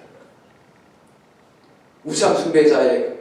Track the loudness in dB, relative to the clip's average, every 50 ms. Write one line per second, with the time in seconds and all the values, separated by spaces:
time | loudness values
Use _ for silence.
0 | -20 -20 -20 -20 -20 _ _ _ _ _ _ _ _ _ _ _ _ _ _ _
1 | _ _ _ _ _ _ _ _ _ _ _ _ _ _ _ _ _ _ _ _
2 | -14 -10 -4 -2 0 0 0 -2 -2 0 2 2 4 4 4 2 2 0 0 -2
3 | -4 -6 -10 -12